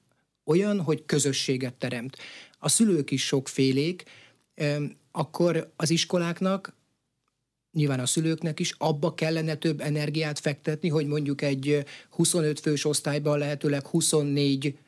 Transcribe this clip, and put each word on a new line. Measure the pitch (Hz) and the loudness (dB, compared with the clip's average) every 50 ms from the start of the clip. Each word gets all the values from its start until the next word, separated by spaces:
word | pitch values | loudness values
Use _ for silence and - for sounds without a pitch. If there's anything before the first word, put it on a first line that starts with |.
| _ _ _ _ _ _ _ _ - - | _ _ _ _ _ _ _ _ -2 0
olyan, | 156 185 202 208 208 202 | 2 2 2 2 0 0
hogy | 165 147 156 151 - | 0 0 -2 -2 0
közösséget | - - 147 131 143 135 - - - 135 127 131 123 - | 0 0 2 2 2 0 -2 -2 -2 -2 -2 -2 -6 -6
teremt. | - - 123 123 120 117 131 - - - - - - - - _ - | -6 -6 -6 -4 -6 -8 -10 -14 -16 -20 -18 -18 -20 -20 -20 _ -6
A | - 151 | -2 2
szülők | - - 233 214 180 151 135 - | 4 4 6 6 4 2 2 0
is | 139 131 - | -2 -2 0
sokfélék, | - - 135 127 - - - 135 135 131 135 147 165 185 175 - - - - - - _ _ _ _ _ | 0 0 0 -2 -2 0 2 2 4 4 2 0 0 -2 -6 -10 -20 -20 -20 -20 -20 _ _ _ _ _
em, | - 160 147 147 147 147 139 - - _ _ | -4 -2 -2 0 -2 -4 -6 -8 -12 _ _
akkor | - 175 151 - - - 170 175 165 160 - - _ | -6 -6 -6 -4 0 2 2 2 2 0 -4 -6 _
az | - 175 151 | -4 0 0
iskoláknak | 170 165 - - - 180 170 170 170 - 190 190 196 190 - - - _ _ _ _ _ _ _ _ _ _ _ _ _ _ _ _ _ _ _ | 2 0 0 0 0 0 0 0 -2 -2 0 0 0 -2 -6 -10 -20 _ _ _ _ _ _ _ _ _ _ _ _ _ _ _ _ _ _ _
nyilván | - 160 147 143 135 127 | -2 0 2 2 2 0
a | 123 | 0
szülőknek | 123 - 165 156 160 160 160 - 165 156 - | 0 0 0 0 0 0 -2 -2 -6 -4 -2
is, | 175 - - - | -4 -4 -4 -2
abba | - 160 151 147 165 165 151 | 0 0 0 2 0 -2 -2
kellene | - 160 156 165 160 160 160 151 | 0 -2 -2 0 0 -2 -2 -4
több | - - 170 156 143 | -2 -2 -2 -2 -2
energiát | - 151 147 151 147 147 147 156 156 151 151 - | -2 -2 -2 -2 -2 -2 -2 -2 -2 -2 -4 -2
fektetni, | - 156 139 - - 165 156 156 - 175 | -2 -4 -4 -2 -4 -4 -4 -2 -2 0
hogy | 147 160 147 | 0 0 0
mondjuk | 143 147 156 147 139 143 143 | 0 -2 -2 -2 -2 -2 -2
egy, | 151 143 139 135 131 143 | 0 -2 0 0 0 0
ö, | 147 147 135 - - - - _ | 0 0 0 -4 -12 -20 -20 _
huszonöt | - - 165 - - 180 156 151 151 - | -2 0 2 2 2 2 2 0 0 0
fős | - 160 151 139 - | 0 -2 0 0 0
osztályban | 151 147 - - 151 143 151 147 151 147 147 | 0 0 0 0 -2 -2 0 0 0 0 0
lehetőleg | 147 143 147 139 - 151 143 139 139 | 0 -2 -4 -2 -2 -2 -2 -2 -2
huszonnégy, | - - 170 160 - - 156 143 143 143 143 143 139 139 135 135 147 139 - _ | 0 0 0 2 4 2 2 2 2 2 2 2 2 2 0 -2 -4 -6 -6 _